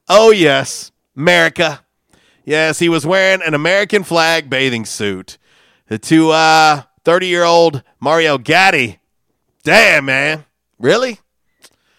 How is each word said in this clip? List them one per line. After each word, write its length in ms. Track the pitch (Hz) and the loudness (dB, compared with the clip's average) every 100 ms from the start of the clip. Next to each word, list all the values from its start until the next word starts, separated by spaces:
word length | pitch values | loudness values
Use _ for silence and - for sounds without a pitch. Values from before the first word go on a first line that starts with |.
| - | 0
Oh, 220 | 202 226 | 4 6
yes, 600 | 208 151 135 127 - - _ _ 131 | 4 2 0 -2 -10 -18 _ _ -4
America. 720 | 170 175 165 175 160 143 _ _ _ _ _ _ | 0 2 0 -2 -4 -6 _ _ _ _ _ _
Yes, 360 | 143 151 160 151 | -6 -2 -2 -2
he 100 | 170 | -2
was 160 | 165 156 | -2 -2
wearing 360 | 190 190 185 | 0 0 -2
an 120 | 165 | -2
American 500 | 147 160 196 208 208 | -4 -2 -2 -2 -4
flag 460 | 170 165 165 165 139 | -2 -2 0 -2 -4
bathing 340 | 131 135 117 | -4 -2 -4
suit. 540 | 104 - 104 92 - - _ _ _ _ - | -8 -8 -8 -8 -12 -20 _ _ _ _ -12
The 100 | 107 | -10
two, 340 | - 160 160 | 0 2 2
uh, 500 | 156 160 160 156 143 - _ - | 2 2 4 2 0 -6 _ -2
thirty-year-old 760 | 180 185 175 170 170 165 139 - - | 0 0 -2 2 2 2 -2 -12 -8
Mario 360 | 135 165 156 139 | -2 0 0 -2
Gatti, 600 | 127 170 190 160 117 - _ _ _ _ _ _ | 0 2 2 0 -4 -8 _ _ _ _ _ _
damn, 400 | 147 202 208 156 | 0 2 4 2
man, 400 | 135 135 147 156 - _ _ _ | 0 -2 -2 -6 -12 _ _ _
really? 420 | 123 220 254 208 _ _ _ _ _ _ _ | -2 0 -2 -10 _ _ _ _ _ _ _